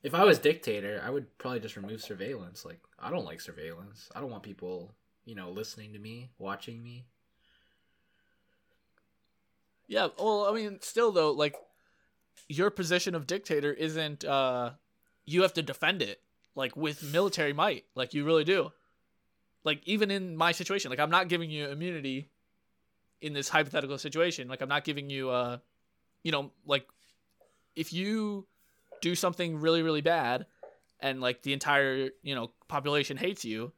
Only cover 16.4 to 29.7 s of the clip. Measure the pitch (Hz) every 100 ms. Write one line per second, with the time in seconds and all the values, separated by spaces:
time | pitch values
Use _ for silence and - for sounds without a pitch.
16.4 | _ - 131 139 156 147 147 160 196 -
17.4 | 147 143 196 135 _ - 127 147 147 160
18.4 | 151 190 156 _ _ _ _ _ _ _
19.4 | _ _ 156 147 - 208 208 196 185 160
20.4 | 170 165 175 196 135 127 151 175 180 175
21.4 | 165 151 147 143 175 165 135 131 143 _
22.4 | _ _ _ _ _ _ _ _ 151 143
23.4 | 135 156 143 151 139 139 147 151 175 160
24.4 | 123 131 135 143 147 147 139 139 131 123
25.4 | 120 123 _ _ _ _ _ _ 160 147
26.4 | 139 _ - 139 - _ _ _ _ _
27.4 | _ _ _ - 156 170 196 220 214 202
28.4 | 185 _ _ _ _ - 170 170 185 170
29.4 | 170 156 160